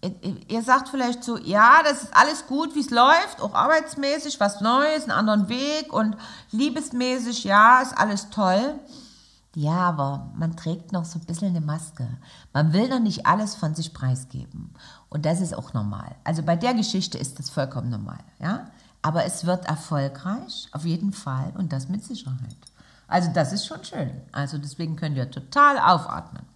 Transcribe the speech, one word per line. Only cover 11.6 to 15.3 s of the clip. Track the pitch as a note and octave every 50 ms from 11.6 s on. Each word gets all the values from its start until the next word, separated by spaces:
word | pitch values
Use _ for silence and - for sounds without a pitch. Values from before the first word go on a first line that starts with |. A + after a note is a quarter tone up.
Maske. | D#3 D3 D3+ D#3+ D#3+ - - - B2+ A2+ A#2+ - - - - - - -
Man | _ C#3 D3+ D#3+ D3+
will | F#3+ A#3 C4
noch | C4+ B3+
nicht | A#3 G#3+ - - -
alles | - E3+ G#3 G#3+ G3+ -
von | - - D#3 D#3
sich | E3 D#3+ - -
preisgeben. | - C3+ C3 C3 C3 - - - C3 B2+ - - - - - - - - - - - _ _
Und | - D3+ D3
das | D#3